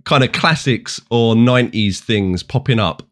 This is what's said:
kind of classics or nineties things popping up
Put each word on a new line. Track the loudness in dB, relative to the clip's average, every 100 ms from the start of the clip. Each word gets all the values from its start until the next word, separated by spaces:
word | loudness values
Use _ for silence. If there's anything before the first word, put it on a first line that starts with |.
| -2
kind | 0
of | 0
classics | 0 -2 0 -2 -4 -4 -14 -4
or | 0 2 4
nineties | 4 4 0 0 -2 -2
things | -2 0 0 -2
popping | -4 -4 -2 0
up | 0 -4 -6